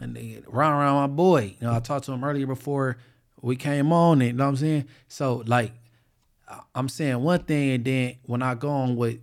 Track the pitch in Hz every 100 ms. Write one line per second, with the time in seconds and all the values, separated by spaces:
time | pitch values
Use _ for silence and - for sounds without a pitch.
0 | 120 120 113 110 - 117 151 147 143 139
1 | 139 143 185 160 98 95 117 117 117 139
2 | 127 127 143 143 135 131 143 139 131 123
3 | - _ _ _ 120 131 147 143 147 170
4 | 170 147 120 120 139 131 156 151 131 -
5 | _ - 139 120 113 123 110 - _ _
6 | _ _ _ _ - - - 127 131 -
7 | 147 123 147 175 - 147 139 127 123 131
8 | 123 - - 120 127 120 143 143 127 120
9 | 117 113